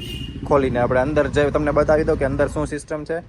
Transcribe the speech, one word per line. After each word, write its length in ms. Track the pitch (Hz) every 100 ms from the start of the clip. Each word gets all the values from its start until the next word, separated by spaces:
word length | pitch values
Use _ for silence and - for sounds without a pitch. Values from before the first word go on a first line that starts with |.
| - - - - -
ખોલીને 320 | 147 131 120
આપણે 220 | 120 127
અંદર 260 | 135 151 139
જે 240 | 143 143
તમને 200 | 147 147
બતાવી 340 | 143 151 151
દઉં 140 | 160 151
કે 60 |
અંદર 240 | 139 139 143
શું 180 | 156 147
સિસ્ટમ 380 | 147 - 156
છે 140 | 151 165